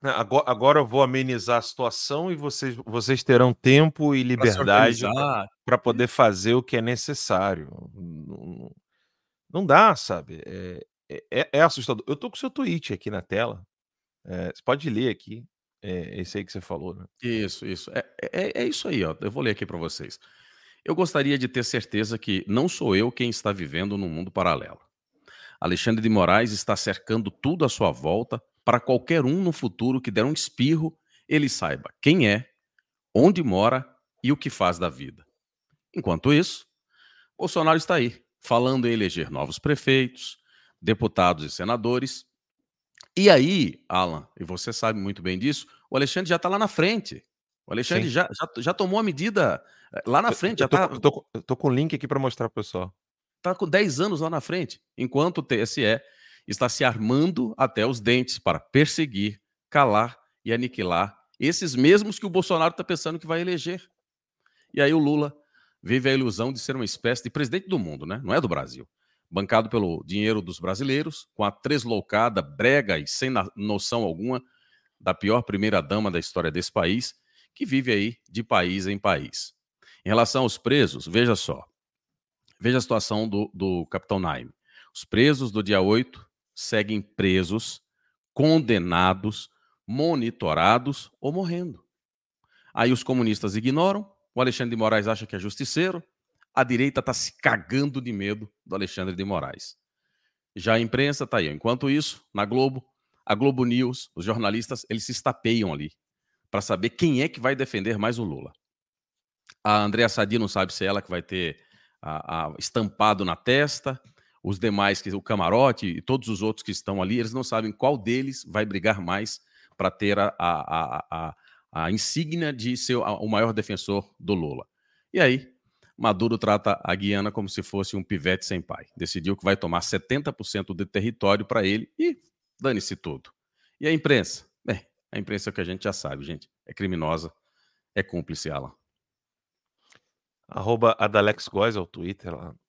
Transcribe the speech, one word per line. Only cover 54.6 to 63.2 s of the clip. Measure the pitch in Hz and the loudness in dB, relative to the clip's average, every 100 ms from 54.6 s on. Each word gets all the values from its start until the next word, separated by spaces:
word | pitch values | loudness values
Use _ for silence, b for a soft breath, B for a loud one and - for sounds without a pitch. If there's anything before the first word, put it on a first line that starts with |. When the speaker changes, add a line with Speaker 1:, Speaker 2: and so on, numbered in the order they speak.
| 156 - _ - | -6 -10 _ -8
Speaker 2:
enquanto | 123 135 165 175 | -4 0 0 0
o | |
T | 147 117 | -2 0
S | 117 - | 0 0
E | 110 113 b b b b - | 2 2 b b b b -10
está | 101 123 | -2 -2
se | - | 2
armando | 131 110 110 131 165 170 120 110 | 0 0 0 2 2 0 -4 0
até | 131 - | -2 2
os | 110 123 | -2 0
dentes | 104 123 127 - | 2 2 2 -4
para | - 80 | -2 -2
perseguir, | _ 139 151 - 151 98 104 107 _ _ _ | _ 2 2 2 -4 -2 -4 -6 _ _ _
calar | 151 135 104 117 117 _ _ | 2 4 4 2 -4 _ _
e | - | -4
aniquilar | 117 123 127 92 85 101 - _ _ | -2 -2 -4 0 0 0 -4 _ _
esses | 143 175 180 | -2 0 -2
mesmos | 127 135 202 208 202 | 4 6 6 4 -6
que | |
o | 202 | -4
Bolsonaro | 175 175 175 160 | -2 0 0 0
tá | - | -2
pensando | 180 170 - | -6 -6 -6
que | 160 | -8